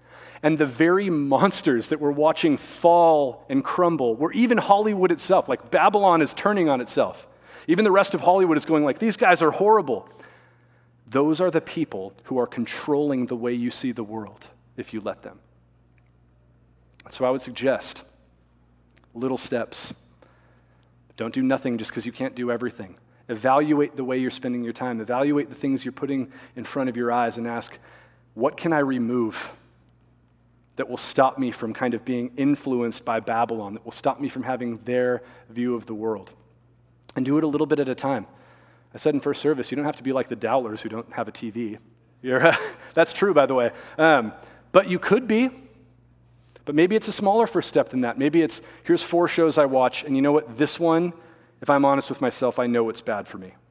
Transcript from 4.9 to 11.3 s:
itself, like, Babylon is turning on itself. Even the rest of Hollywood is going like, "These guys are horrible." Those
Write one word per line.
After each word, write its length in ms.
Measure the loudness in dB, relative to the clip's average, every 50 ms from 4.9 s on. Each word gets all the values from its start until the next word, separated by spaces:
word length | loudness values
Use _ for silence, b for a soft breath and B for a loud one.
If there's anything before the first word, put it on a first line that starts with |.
| 0 2 2 2
itself, 360 | 2 0 2 2 2 4 4
like, 220 | 0 -4 -4 -4 0
Babylon 540 | 2 4 4 4 4 4 4 6 6 4 4
is 100 | 0 -2
turning 340 | -2 0 0 2 2 2
on 140 | 2 2 0
itself. 460 | -2 -2 0 0 0 0 -2 -10 -18 -20 B B B B B B B
Even 160 | B 2 4 4
the 60 | 6
rest 220 | 6 4 4 4 0
of 80 | 0
Hollywood 360 | 2 4 4 4 4 4 2
is 80 | 2 2
going 180 | 2 0 2 2
like, 160 | 0 0 0
"These 180 | 0 -2 0
guys 240 | 2 4 4 6 6
are 100 | 4 2
horrible." 580 | 2 2 4 4 4 4 4 0 -4 -6 -6 -14 b b b b b b b b b b b b b b b b b b _
Those 340 | -4 0 0 2 2